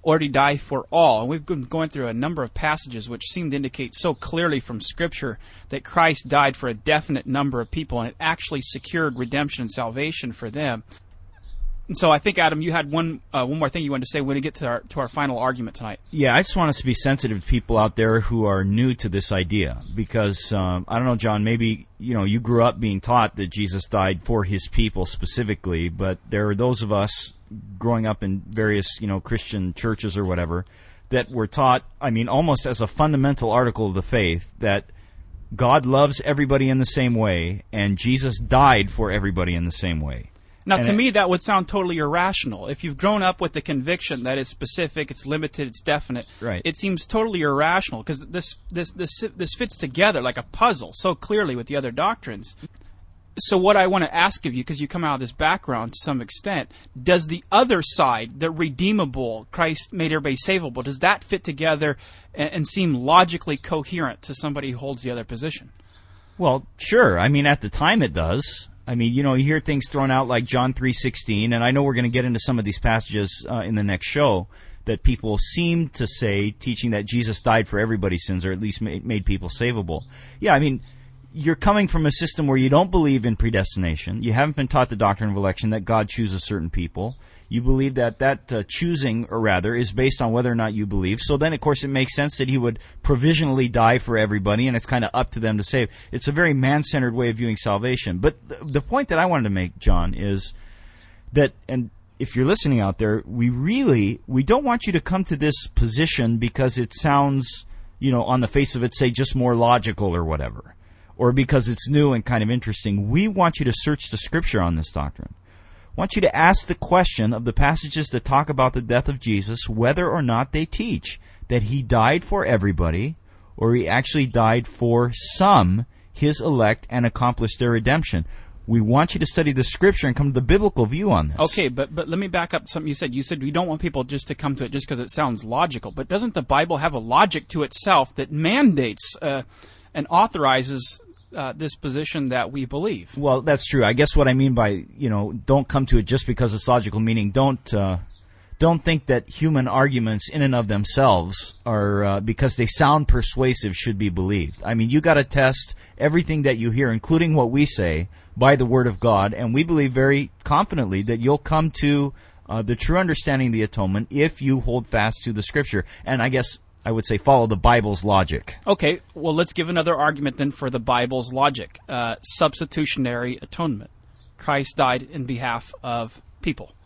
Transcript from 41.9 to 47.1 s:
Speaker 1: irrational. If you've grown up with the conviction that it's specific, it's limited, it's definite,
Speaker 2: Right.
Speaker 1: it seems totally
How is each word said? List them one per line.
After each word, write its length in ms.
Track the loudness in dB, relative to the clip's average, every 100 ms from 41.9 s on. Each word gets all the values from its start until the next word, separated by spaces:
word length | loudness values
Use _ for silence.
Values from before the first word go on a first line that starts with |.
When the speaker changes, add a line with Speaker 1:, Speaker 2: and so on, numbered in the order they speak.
| -2
Speaker 1:
irrational. 680 | -2 0 0 -2 -6 -8 -8
If 160 | -8
you've 140 | -8 -2
grown 260 | 0 2
up 180 | 0 0
with 120 | -4
the 80 | -4
conviction 640 | -4 -4 -2 -4 -4 -6
that 120 | -4 -4
it's 140 | -4
specific, 600 | -8 -8 -4 -4 -4 -8
it's 120 | -10
limited, 440 | -6 -6 -6 -8 -10
it's 120 | -6
definite, 460 | -2 -2 -2 -8 -10 -10
Speaker 2:
Right. 200 | -8 -4
Speaker 1:
it 120 | -6 -4
seems 300 | -4 -4
totally 360 | -2